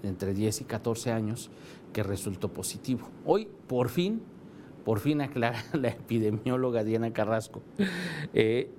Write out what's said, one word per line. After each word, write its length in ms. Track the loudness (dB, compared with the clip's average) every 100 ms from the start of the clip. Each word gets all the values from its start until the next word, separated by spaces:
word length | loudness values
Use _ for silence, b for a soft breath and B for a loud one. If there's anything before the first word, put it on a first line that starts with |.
entre 300 | -6 -2 -2
diez 260 | 2 0 0
y 60 | -4
catorce 480 | -4 -2 -2 0
años 360 | 0 0 -4 -8 B B B -8
que 100 | -4
resultó 480 | -2 -2 -2 -4 -4
positivo. 580 | -4 -6 -6 -2 -2 -4 -8
Hoy, 240 | 2 2 2 -10 -2
por 200 | 2 2
fin, 340 | 2 2 0 -4 -14 B B B -6
por 160 | 0 2
fin 220 | 4 2
aclara 420 | 0 2 2 0 -2
<laughs> 60 |
la 140 | 0 2
epidemióloga 960 | 0 0 2 4 2 2 2 4 2
Diana 300 | 2 2 2
Carrasco. 480 | 2 2 2 -2 -10 -10 0 0 0 -4 -4 2
Eh, 360 | 4 6 4 0